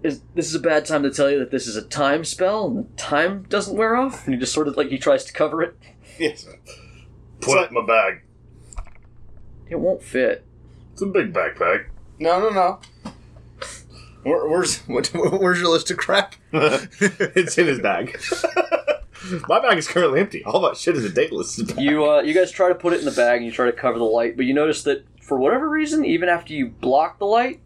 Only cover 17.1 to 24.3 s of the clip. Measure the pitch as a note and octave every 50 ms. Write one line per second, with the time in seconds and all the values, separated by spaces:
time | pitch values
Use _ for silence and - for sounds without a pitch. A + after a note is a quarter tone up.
17.1 | - - F3 E3+ - F#3 F3+ - - - F3+ D#3 C3+ A2+ F#2+ G2+ F#2+ F2 F2 -
18.1 | - - - - - - - - - - - - - - - - - - - -
19.1 | - - - F#3 F3+ E3 - - F3 A3+ C4+ B3 G3+ E3 - - - F3 F3 D3
20.1 | C3 D3+ G3+ G3+ - - - G#2 A#2+ E3 - D3 - - - E3+ E3 C#3 A2+ G2+
21.1 | F2 A#2+ D3 D#3+ A2+ - - - - - A2+ - - - C3+ C#3+ D3+ D3+ D3 D3
22.1 | D3+ D3 - D3+ D#3 F#3+ F#3 - - - F#3+ F3+ F3+ F3 - F3 E3+ - D#3 C#3
23.1 | A#2+ B2 A#2+ A#2+ B2 A#2+ A#2+ A#2 A2+ - B2 A#2+ A#2+ - - B2+ A#2 A#2 A#2 A2
24.1 | A2 A#2 A#2 A#2